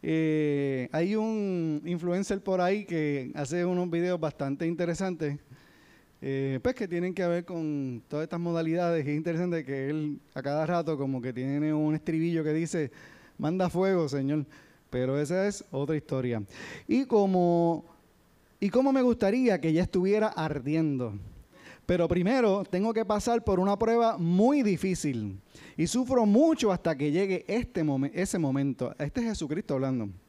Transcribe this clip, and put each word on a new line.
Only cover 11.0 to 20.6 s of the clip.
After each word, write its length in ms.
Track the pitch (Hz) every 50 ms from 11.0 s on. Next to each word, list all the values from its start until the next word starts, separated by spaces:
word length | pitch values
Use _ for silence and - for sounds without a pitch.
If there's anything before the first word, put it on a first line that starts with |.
| 139 135 135 127
que 100 | 120 131
tiene 400 | 120 123 127 135 139 147 151 156
un 220 | 156 151 151 151 151
estribillo 500 | 151 - - 160 160 160 170 170 160 156
que 80 | 156
dice, 380 | 151 160 170 156 - 170 151 127 - - - - - - - - _ -
"Manda 320 | - 151 175 185 185 175
fuego, 360 | - 170 190 196 190 180 165
Señor". 380 | 139 135 143 135 139 147 156 139 - - - - - - _ _ _
Pero 280 | - 127 127 127 135 143
esa 280 | 151 139 180 185 190
es 180 | 208 196 202 - _
otra 260 | - 135 143 147 160
historia. 460 | 151 147 - 147 131 123 123 120 110 104 - - - - - - - -
Y 200 | - - 247 269
como, 800 | 254 240 208 202 196 190 180 175 175 170 170 170 170 170 - - - - - _ _ _ _ _ _ _ _ _ _ _ _
y 100 | - 202
como 240 | - 240 262 277
me 80 | 269 269
gustaría 580 | 254 247 233 - 202 196 220 254 262 240 196 170
que 140 | 131 165
ya 100 | 156 165
estuviera 440 | 185 - - 185 180 190 202 214 214
ardiendo. 880 | 220 - - 156 156 147 139